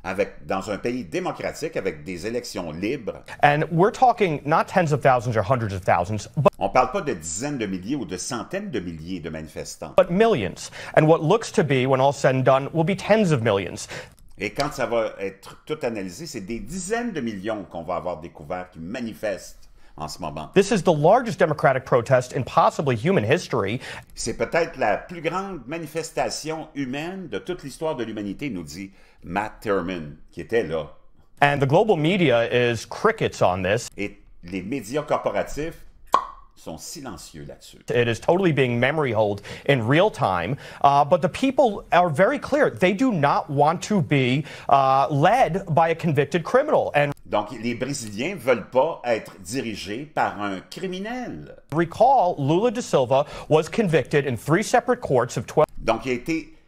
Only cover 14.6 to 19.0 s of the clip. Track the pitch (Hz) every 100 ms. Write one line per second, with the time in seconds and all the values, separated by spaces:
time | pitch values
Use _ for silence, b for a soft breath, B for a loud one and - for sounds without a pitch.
14.6 | 139 139 113 117 107 - 98 95 - -
15.6 | - 151 127 110 95 87 165 113 95 117
16.6 | 98 185 180 226 240 165 117 101 101 110
17.6 | 90 87 82 85 85 80 82 - 76 90
18.6 | 90 78 82 131